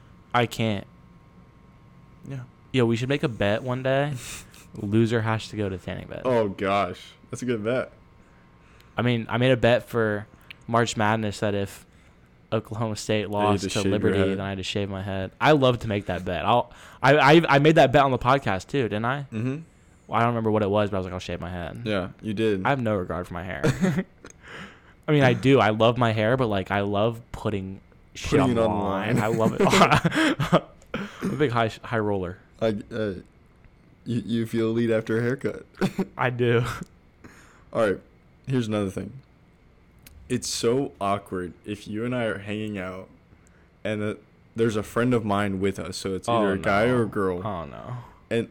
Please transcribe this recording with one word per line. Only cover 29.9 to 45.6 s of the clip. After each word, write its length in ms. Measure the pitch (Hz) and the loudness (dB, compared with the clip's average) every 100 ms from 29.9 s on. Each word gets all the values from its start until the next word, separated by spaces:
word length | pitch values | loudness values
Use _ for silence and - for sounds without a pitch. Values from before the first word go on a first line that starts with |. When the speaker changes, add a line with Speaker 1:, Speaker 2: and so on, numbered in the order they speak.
| 147 - 294 311 302 - - - - - - 202 | 4 2 2 0 0 0 0 0 -14 -12 -10 -10
Speaker 1:
<laughs> 100 | - | -8
I'm 80 | 175 | -6
a 60 | 120 | -2
big 160 | 143 | 0
high, 180 | 120 113 - | 2 0 -2
high 140 | - 117 | -4 -2
roller. 380 | 104 101 87 90 - - | 0 -2 -4 -8 -18 -2
Speaker 2:
Like, 160 | 113 104 - | -2 -2 -8
uh, 200 | - 107 90 - - - _ - - - - | -6 -4 -6 -12 -20 -20 _ -20 -20 -20 -18
you, 180 | - 117 98 | -6 -4 -2
you 200 | 117 113 | -2 -2
feel 200 | 113 110 | 0 0
elite 200 | 113 117 | 2 2
after 280 | 110 110 113 | 0 0 0
a 40 | |
haircut. 420 | 120 131 104 - - - 190 | 0 -2 -4 -8 -14 -4 -4
<laughs> 260 | - 190 - | -2 -6 -2
Speaker 1:
I 120 | 127 | -4
do. 340 | 123 120 117 120 - - - _ _ - - - - - | 0 2 2 0 -6 -12 -18 _ _ -20 -20 -20 -20 -8
Speaker 2:
All 140 | - 107 | -2 0
right. 140 | 92 - - _ _ - | 0 -8 -20 _ _ -4
Here's 200 | 131 110 | -2 0
another 240 | 107 98 | -2 -2
thing. 220 | 92 98 135 - _ _ _ _ _ _ - - - - | -4 -10 -14 -20 _ _ _ _ _ _ -20 -20 -20 -6
It's 200 | 123 - | -6 -4
so 440 | - 117 127 143 - | -2 0 0 -2 -4
awkward 520 | 98 101 - 92 90 - | -2 -2 -4 -6 -6 -10
if 220 | - 104 - | -12 -10 -8
you 160 | 104 | -6
and 100 | 120 | -4
I 100 | 123 | -2
are 140 | 113 95 | -2 -4
hanging 400 | 101 107 107 101 | -6 -8 -6 -8
out 300 | 92 92 95 - _ - _ - _ _ | -8 -12 -16 -20 _ -20 _ -20 _ _
and, 180 | 101 107 | -6 -4
uh, 120 | 104 - - _ _ 110 | -4 -6 -14 _ _ -2
there's 180 | 117 107 | 0 0
a 60 | |
friend 320 | 101 113 123 | -4 -2 2
of 100 | 123 | 0
mine 360 | 107 101 104 95 | 0 0 0 0